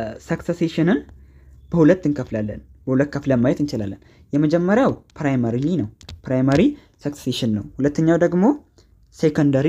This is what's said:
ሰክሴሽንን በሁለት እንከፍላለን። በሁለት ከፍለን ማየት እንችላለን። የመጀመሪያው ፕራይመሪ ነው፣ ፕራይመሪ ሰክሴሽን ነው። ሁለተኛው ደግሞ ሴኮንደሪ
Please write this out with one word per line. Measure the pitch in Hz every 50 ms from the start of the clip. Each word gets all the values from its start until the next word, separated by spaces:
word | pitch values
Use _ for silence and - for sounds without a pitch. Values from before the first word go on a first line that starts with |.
| 113 107 113 - -
ሰክሴሽንን | - 165 160 - - 165 - 165 160 - 170 156 175 240 - - - - - - - _ - - - - - - -
በሁለት | - 170 156 151 190 185 -
እንከፍላለን። | 147 147 - 123 - 113 107 107 104 101 - - _ - -
በሁለት | - 135 131 131 143 147
ከፍለን | - 139 143 139 131 120
ማየት | 117 135 170 -
እንችላለን። | 147 147 139 113 104 98 95 - - - _ _ - -
የመጀመሪያው | - 147 156 151 160 170 175 185 208 247 277 175 123 - _ _ -
ፕራይመሪ | - 156 139 135 127 117 113 117 127 139 160 185
ነው፣ | 151 104 107 - _ - - - -
ፕራይመሪ | - - 131 131 131 135 139 151 226 285 294 - - _ _ _
ሰክሴሽን | - 147 147 - - 127 120 - 131 113
ነው። | 107 104 101 -
ሁለተኛው | - - 131 143 143 - 160 160 170 165
ደግሞ | 175 170 170 180 190 262 294 - - _ _ _ _ _ _ _ _ _ _
ሴኮንደሪ | - - 156 151 165 147 143 131 131 143